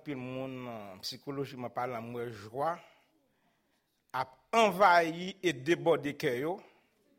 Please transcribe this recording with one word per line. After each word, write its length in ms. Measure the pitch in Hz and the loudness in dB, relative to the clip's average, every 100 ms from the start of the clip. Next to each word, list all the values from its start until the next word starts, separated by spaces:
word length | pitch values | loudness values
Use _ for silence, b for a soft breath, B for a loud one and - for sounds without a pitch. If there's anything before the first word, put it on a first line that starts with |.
pile 120 | 151 135 | -8 -8
moun, 800 | 127 131 131 127 123 113 101 92 | -8 -8 -8 -8 -10 -12 -12 -12
psychologiquement 720 | - 123 - 139 139 127 120 | -12 -12 -10 -6 -6 -6 -8
parlant, 320 | 127 123 120 | -4 -4 -4
moi, 260 | 117 120 120 | -8 -8 -8
joie 500 | 110 107 120 151 170 - B B B _ _ _ _ _ _ _ _ _ | -10 -10 -4 -2 -4 -8 B B B _ _ _ _ _ _ _ _ _
a 160 | 127 131 - _ | -8 -8 -10 _
envahi 840 | 226 220 180 202 175 165 165 180 196 | 4 4 6 8 8 6 0 -8 -4
et 120 | 175 | -2
débordé 640 | 139 131 170 156 147 139 139 | 0 2 2 4 2 0 -4
cœur 180 | 156 120 | -2 -2
yo. 260 | 151 202 - B B B _ | -2 -6 -10 B B B _